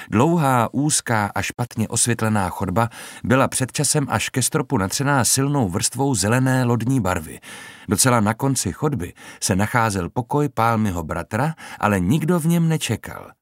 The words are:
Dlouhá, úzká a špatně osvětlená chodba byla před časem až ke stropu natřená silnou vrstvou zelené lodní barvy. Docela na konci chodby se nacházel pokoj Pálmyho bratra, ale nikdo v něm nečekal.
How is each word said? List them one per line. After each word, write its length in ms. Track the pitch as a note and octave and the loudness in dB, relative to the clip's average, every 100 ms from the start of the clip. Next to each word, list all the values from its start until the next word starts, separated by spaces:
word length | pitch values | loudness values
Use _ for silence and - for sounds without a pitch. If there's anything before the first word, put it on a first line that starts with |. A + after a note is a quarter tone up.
| - | -2
Dlouhá, 600 | G#2 D3+ F3 C#3 B2 A2 | 2 4 4 4 4 2
úzká 600 | A#2+ D3 - - A2 G2+ F#2+ | 0 0 0 0 0 0 -2
a 60 | |
špatně 460 | - - B2 - G#2+ | -6 -4 -6 -4 -2
osvětlená 640 | A#2 - A2+ A2 G#2+ F#2 | 0 0 0 0 0 0
chodba 400 | - F#2 F2+ A2+ - - - | -2 -2 0 0 -2 -18 -8
byla 240 | - C3 B2 | 2 2 2
před 240 | - B2+ | 0 -4
časem 340 | - D3 D3+ C3+ | -2 -2 0 0
až 200 | A2 - | -2 -2
ke 120 | - | -2
stropu 360 | A#2+ D3+ B2+ B2+ | -2 -2 0 0
natřená 480 | F#2+ - C#3 C#3 A2+ | 0 -2 0 2 2
silnou 440 | A#2+ C#3 C#3+ G#2 | 2 0 0 0
vrstvou 460 | F2 - B2 C#3 A#2+ | 0 -4 -2 0 0
zelené 480 | G#2 B2 C3 C3 | 2 2 2 2
lodní 360 | B2 A#2+ A2+ C3+ | 2 0 0 0
barvy. 400 | F#2 F2+ D#2 A#1 - - - - - | 0 -2 -4 -14 -18 -18 -18 -14 -4
Docela 320 | G#2 B2+ A#2+ | 0 4 4
na 140 | G#2 | 4
konci 380 | A2+ C#3 C3 G2+ | 2 0 -2 -2
chodby 420 | - D3+ C3 E2+ - - - | -2 -2 -2 -6 -12 -20 -6
se 120 | - F#2+ | 0 0
nacházel 540 | G#2 B2 A2+ G2 E2+ | 2 2 2 0 -2
pokoj 400 | - A#2+ C#3+ D3 | -4 -2 0 0
Pálmyho 540 | - A2+ A2+ G#2+ F2 | 0 2 2 0 -2
bratra, 520 | D#2+ E2 E2+ G#2+ D3+ D#3+ - - | -4 -6 -4 -4 -4 -4 -12 -4
ale 200 | G#2 G2+ | 0 2
nikdo 400 | F2 D#3 D#3 F3+ | 2 2 2 0
v 60 | D#3+ | 2
něm 240 | E3+ E3 | 2 2
nečekal. 640 | D#3 - A2 - - - - | 0 -2 -4 -6 -14 -16 -20